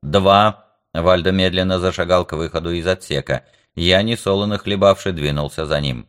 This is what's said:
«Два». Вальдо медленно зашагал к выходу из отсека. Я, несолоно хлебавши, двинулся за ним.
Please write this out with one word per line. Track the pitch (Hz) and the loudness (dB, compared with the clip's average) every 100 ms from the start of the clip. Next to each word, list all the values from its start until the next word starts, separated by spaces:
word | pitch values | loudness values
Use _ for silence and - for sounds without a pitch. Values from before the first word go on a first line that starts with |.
«Два». | 71 98 95 98 107 104 _ _ _ | -2 2 6 6 4 0 _ _ _
Вальдо | 82 85 92 87 | -2 2 2 2
медленно | 95 92 90 92 92 | 0 0 0 -2 0
зашагал | 92 90 87 90 | -2 -4 0 0
к | 87 | 0
выходу | 78 80 80 82 | -6 -6 -6 -4
из | 87 85 | -4 -2
отсека. | 92 - 71 - 65 - _ _ | -4 -4 -6 -4 -6 -8 _ _
Я, | - 85 92 | -4 2 2
несолоно | 110 117 98 98 104 104 | 2 -2 -2 -2 -2 -4
хлебавши, | 98 101 98 95 98 | -4 2 4 4 -2
двинулся | 85 73 71 73 - 78 | -4 -2 -2 -4 -6 -4
за | 73 | -2
ним. | 71 60 | -4 -6